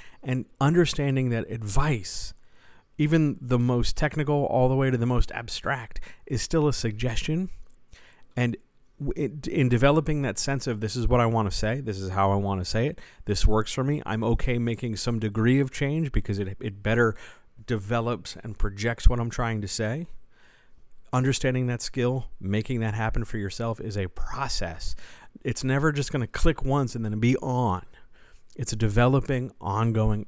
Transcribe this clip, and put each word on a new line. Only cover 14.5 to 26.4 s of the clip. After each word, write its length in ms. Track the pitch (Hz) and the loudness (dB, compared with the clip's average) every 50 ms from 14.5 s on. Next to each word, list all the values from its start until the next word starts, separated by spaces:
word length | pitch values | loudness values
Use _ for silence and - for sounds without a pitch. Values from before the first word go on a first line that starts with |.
| 120 120 | 0 0
making 380 | 117 117 113 - - 117 107 | 0 -2 -2 -4 -4 -6 -6
some 220 | 95 - 123 117 110 | -4 -2 -2 -2 -2
degree 420 | 110 107 98 110 110 120 131 139 | -2 -2 0 2 4 4 4 4
of 100 | 139 131 | 2 0
change 400 | - - 143 139 147 160 165 135 | -2 -4 -4 -2 -2 -2 -2 0
because 280 | - - - - 101 98 | 0 0 0 0 -2 -4
it, 180 | 98 95 101 - | -4 -6 -8 -8
it 240 | - 110 98 101 101 | -8 -8 -8 -6 -2
better 320 | 107 113 120 120 110 107 - - - - - - - - - - | 0 2 4 4 2 2 -2 -8 -18 -20 -20 -20 -20 -20 -14 -8
develops 680 | - 120 104 95 101 120 117 113 120 120 - - - - | -6 -4 -4 -4 -2 -2 -2 -2 -2 -4 -6 -8 -12 -14
and 200 | - - 110 104 | -12 -12 -10 -4
projects 540 | - - 104 101 101 110 117 117 - - - | -2 -2 -2 0 -2 -2 -2 2 6 6 6
what 100 | 123 120 | 6 6
I'm 80 | 117 117 | 2 -2
trying 320 | - - 120 113 113 107 | -2 -4 -2 -2 -2 -2
to 80 | 101 95 | -4 -4
say," 380 | - - 110 107 123 156 170 - - - - - - - - - _ _ _ - - - - - - - - - - | -4 -4 -2 -2 -2 -4 -6 -8 -12 -14 -14 -18 -20 -20 -20 -20 _ _ _ -20 -20 -20 -20 -20 -20 -20 -8 -2 0
understanding 540 | 127 127 135 131 - - 131 127 127 127 | 2 2 2 2 2 0 0 0 0 0
that 160 | 123 123 113 - | -2 -2 -4 -6
skill, 480 | - - 131 120 123 131 131 - - - - | -6 -2 -2 0 0 0 -2 -4 -6 -8 -8
making 400 | - 95 101 110 107 - 127 117 | -4 -2 -2 -2 0 -2 -2 -2
that 140 | 113 110 107 | -2 -2 -2
happen 320 | 113 110 110 - - 110 | -2 -2 0 0 0 -2
for 100 | - - | -2 -4
yourself 420 | 110 98 95 - - 117 117 110 - | -4 -4 -6 -6 -4 -4 -4 -4 -6
is 200 | - 110 98 104 | -6 -6 -4 -4
a 80 | 95 | -4
process. 880 | 90 - - - - 110 123 139 - - - 95 82 82 - - - - - - - - - - - - - - | -4 -2 -2 -2 -2 -2 -4 -4 -4 -2 -2 -2 -4 -4 -4 -4 -2 -2 -4 -6 -10 -16 -20 -20 -20 -16 -8 -6
It's 180 | 123 110 - - | -6 -4 -2 -2
never 300 | 131 131 139 147 156 147 | 0 0 2 2 2 0
just 200 | 143 139 - - | 0 -2 -4 -4
gonna 140 | 131 117 | -4 -4
click 360 | - - - | -4 0 4